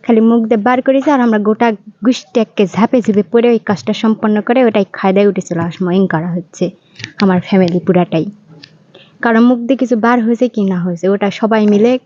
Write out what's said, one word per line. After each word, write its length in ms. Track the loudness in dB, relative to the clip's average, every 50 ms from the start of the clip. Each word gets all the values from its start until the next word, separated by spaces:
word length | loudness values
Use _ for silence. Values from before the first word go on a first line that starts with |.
খালি 200 | 0 2 2 2 4 2
মুখ 120 | 2 2 0 0
দিয়ে 120 | -2 0 0
বার 120 | 0 -2 0 0
করেছে। 220 | 0 0 2 2 2 0
আর 60 | 2 2
আমরা 140 | 2 0 0 0
গোটা 200 | -2 -2 0 0 -2 -2 -4 -10 -20 -16 _ -2
গোষ্ঠী 340 | -2 -2 -2 -6 _ _ -2 -2
একে 200 | -2 _ -2 -2 -2 0
ঝাঁপে 240 | -2 0 2 2 0 0
ঝুঁপে 180 | 0 0 0 -2 0
পড়ে 180 | 2 2 4 4 2
ওই 60 | 0 0
কাজটা 260 | -4 -6 -4 -4 -6 -6 -2
সম্পন্ন 340 | -2 -2 -2 0 0 -2 -2 -2 -2
করে 120 | 0 0 2 2
ওটাই 200 | 2 2 0 -2 -2 -6
খায় 160 | -4 -2 0 2
দেয় 120 | 4 2 2
উঠে 140 | 0 -2 -6
চলে 180 | -6 -6 -6 -4
আসবো। 240 | -6 -6 -4 -4 0
ইং 120 | 2 0 0
করা 220 | 0 0 -4 -4 -4 -6
হচ্ছে 300 | -6 -8 _ _ -6 -6 -6 -6 _ _ _ _ -18 -18 -18 -4 -2 0
আমার 160 | 2 2 0 0
ফ্যামিলি 320 | 0 2 2 2 2 0 -2 0
পুরাটাই, 400 | 0 0 0 0 0 -2 -4 -4 -4 -10 _ _ _ -20 -20 -20 _ _ _ _ _ _ -20 -20 _ _ _
কারণ 200 | -2 0 2 4 4 2
মুখ 100 | 2 0 0
দিয়ে 120 | -4 -2 -2
কিছু 140 | 0 -2 -2 0 0
বার 120 | 0 0 0 0
হয়েছে 200 | -2 0 0 -2 -4 -2
কি 60 | -2 -2 -2
না 60 | -2 -2 -2
হয়েছে 200 | -4 -6 -4 -2 -2 -2
ওটা 140 | 0 -2 -4 -4 -2
সবাই 220 | -2 0 0 2 2 2 2
মিলে 180 | 2 2 2 0 -2 _